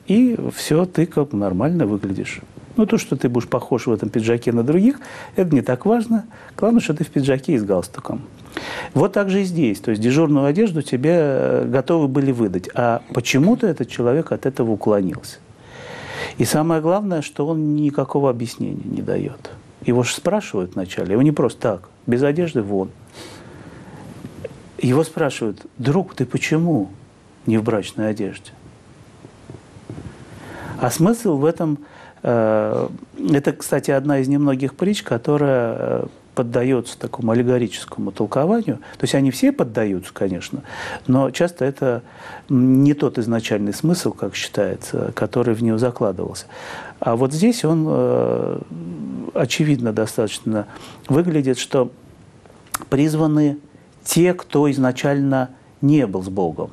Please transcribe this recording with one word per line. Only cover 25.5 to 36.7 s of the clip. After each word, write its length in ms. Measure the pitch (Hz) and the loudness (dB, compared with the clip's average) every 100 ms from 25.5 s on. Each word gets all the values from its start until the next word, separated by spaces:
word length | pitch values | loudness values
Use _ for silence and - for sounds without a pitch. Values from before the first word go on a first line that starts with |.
| 98 - - | -6 -12 -6
«Друг, 360 | 123 160 185 | 0 0 0
ты 100 | - | -4
почему 640 | 127 127 - 156 170 147 98 - - - - - - | -4 -2 0 0 2 0 -2 -8 -20 -20 -20 -8 0
не 120 | 110 | 0
в 40 | |
брачной 480 | 107 110 92 - 107 | 2 -2 -2 -4 -4
одежде?» 420 | 107 98 92 - - - - - - - - - - - - - - - - - - - - - - - - | -2 -6 -8 -18 -20 -20 -20 -20 -20 -20 -20 -20 -20 -20 -20 -20 -20 -18 -16 -16 -18 -20 -20 -18 -16 -12 -4
А 100 | 123 | -2
смысл 460 | - 170 233 208 143 | 2 4 4 2 2
в 80 | |
этом, 340 | 147 170 165 147 - - - - | 2 2 0 -2 -6 -20 -20 -6
э, 640 | 127 117 110 107 107 117 127 - - - - | 0 2 4 2 2 0 -4 -6 -16 -6 0
это, 200 | 143 151 | 2 0
кстати, 380 | 143 - 147 135 | -4 -2 -2 0
одна 300 | 139 139 139 | 0 2 0
из 80 | 131 | 2
немногих 460 | 143 147 131 135 | 2 2 0 -2
притч, 280 | - 180 208 | -2 -2 -2
которая, 760 | - 117 120 147 143 131 117 - | -2 -4 0 2 4 2 0 -2
э, 280 | - - - - - | -2 -2 -4 -10 -12
поддается 640 | - 120 123 127 | -4 -2 0 2